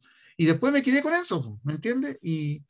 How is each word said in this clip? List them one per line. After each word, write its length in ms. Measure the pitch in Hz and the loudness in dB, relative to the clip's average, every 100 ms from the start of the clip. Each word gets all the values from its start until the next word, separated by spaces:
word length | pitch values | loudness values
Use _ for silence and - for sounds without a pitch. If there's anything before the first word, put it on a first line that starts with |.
| _ _ _ - | _ _ _ 0
Y 80 | |
después 280 | 160 160 254 | 2 4 4
me 100 | 285 | 2
quedé 200 | 262 269 | 4 2
con 120 | 294 | 2
eso, 440 | 339 349 175 113 107 | 0 0 -4 -4 -8
¿me 100 | 139 | -6
entiendes? 460 | 156 220 247 277 269 | -4 -4 -2 -4 -6
Y, 420 | 170 160 147 147 - | -6 -4 -4 -6 -12